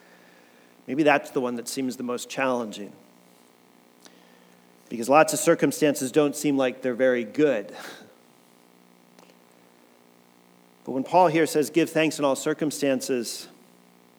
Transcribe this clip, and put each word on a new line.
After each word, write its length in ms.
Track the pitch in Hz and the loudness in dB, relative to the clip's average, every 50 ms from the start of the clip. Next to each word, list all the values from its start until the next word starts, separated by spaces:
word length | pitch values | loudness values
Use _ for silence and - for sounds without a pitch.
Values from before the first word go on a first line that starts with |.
| - - - - _ - - - _ _ _ _ _ _ _ _ _ | -20 -20 -20 -20 _ -20 -20 -20 _ _ _ _ _ _ _ _ _
Maybe 160 | - 131 143 160 | -6 -2 0 2
that's 280 | 147 143 147 147 - | 4 4 2 0 -4
the 100 | - 147 | -6 -4
one 160 | 127 123 123 | -4 -4 -4
that 100 | 117 117 | -6 -8
seems 300 | - - 139 131 127 117 | -8 -6 -6 -4 -6 -6
the 80 | - 123 | -6 -6
most 260 | 123 123 117 - - | -6 -6 -8 -8 -10
challenging, 600 | - - 135 131 127 120 117 107 95 98 101 - - - - _ _ _ _ _ _ _ _ _ _ _ _ _ _ _ _ _ _ _ - - _ - _ _ _ _ _ _ _ _ _ _ _ _ _ - | -6 -4 -2 -2 -2 -2 -4 -6 -10 -12 -14 -14 -16 -20 -20 _ _ _ _ _ _ _ _ _ _ _ _ _ _ _ _ _ _ _ -20 -20 _ -20 _ _ _ _ _ _ _ _ _ _ _ _ _ -12
because 200 | - 113 117 107 | -8 -4 2 6
lots 260 | 135 156 156 156 156 | 6 6 6 6 2
of 60 | - | 0
circumstances 680 | - 170 170 165 151 143 131 - 156 147 139 - 131 127 113 | 2 2 2 4 2 0 0 2 2 0 0 0 -4 -2 2
don't 220 | 151 147 143 131 | 2 2 2 0
seem 220 | - - 147 143 | -2 -2 0 0
like 240 | 135 135 127 123 - | 2 0 0 -2 -4
they're 140 | - 131 123 | -4 -4 -2
very 300 | 107 131 131 127 120 117 | 0 2 2 2 0 -2
good. 500 | 107 107 143 151 147 127 107 101 - - - - - - - - - - _ _ _ _ _ _ _ _ _ _ _ _ _ _ _ _ _ _ _ _ 60 - - - _ _ _ _ _ _ _ _ _ _ _ _ _ _ _ _ _ _ _ _ _ _ _ _ _ _ _ _ _ - | -4 -2 0 2 2 2 0 -4 -8 -14 -16 -16 -18 -18 -20 -20 -20 -20 _ _ _ _ _ _ _ _ _ _ _ _ _ _ _ _ _ _ _ _ -20 -20 -20 -20 _ _ _ _ _ _ _ _ _ _ _ _ _ _ _ _ _ _ _ _ _ _ _ _ _ _ _ _ _ -10
But 80 | - 127 | -6 -4
when 120 | 135 127 | -4 -2
Paul 220 | - 160 175 185 | 2 4 6 6
here 180 | 165 151 165 160 | 6 4 4 2
says, 240 | - - 151 147 113 | 2 2 0 0 0
"Give 220 | - 170 160 - | 2 0 0 2
thanks 280 | - 160 160 156 - - | 2 0 0 0 0 0
in 60 | 147 | 0
all 120 | 139 135 | 0 0
circumstances," 1120 | 131 - 156 156 - - 147 - - - 139 135 127 - - 135 123 113 104 - - - - - - - _ _ _ _ _ _ _ _ _ _ | 0 -2 -4 -4 -2 -4 -4 -4 -2 0 0 0 0 -2 -2 -4 -4 -4 -6 -10 -12 -14 -18 -20 -20 -20 _ _ _ _ _ _ _ _ _ _